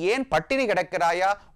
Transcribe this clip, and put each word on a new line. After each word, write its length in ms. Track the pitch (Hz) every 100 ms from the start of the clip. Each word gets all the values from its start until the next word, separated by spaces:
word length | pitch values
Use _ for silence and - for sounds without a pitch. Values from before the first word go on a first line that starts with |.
ஏன் 240 | 180 254 254
பட்டினி 380 | 160 - 269 233
கிடக்கிறாயா? 640 | 185 165 180 170 175 190 202 -